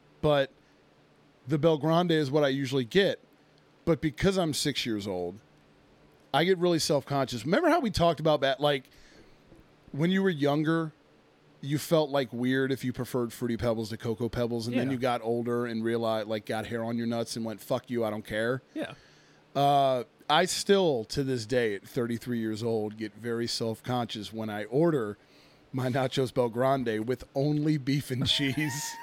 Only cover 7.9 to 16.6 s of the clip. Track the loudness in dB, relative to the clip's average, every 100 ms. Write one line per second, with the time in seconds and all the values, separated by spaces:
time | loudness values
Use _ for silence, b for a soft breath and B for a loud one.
7.9 | 2 2 4 2 2 2 2 2 0 -4
8.9 | B B B B B _ -20 _ _ -12
9.9 | -2 0 2 2 2 2 2 2 0 -2
10.9 | -10 _ _ _ _ _ _ -4 -4 2
11.9 | 2 2 0 -2 -2 0 2 0 -2 -4
12.9 | -4 -4 -2 -2 -4 -4 -2 -2 -2 -4
13.9 | -6 -6 -4 -4 -2 -2 -2 -2 -2 -2
14.9 | 0 0 -2 -2 -2 0 -2 -2 -2 0
15.9 | 0 0 -2 -2 -4 -4 -6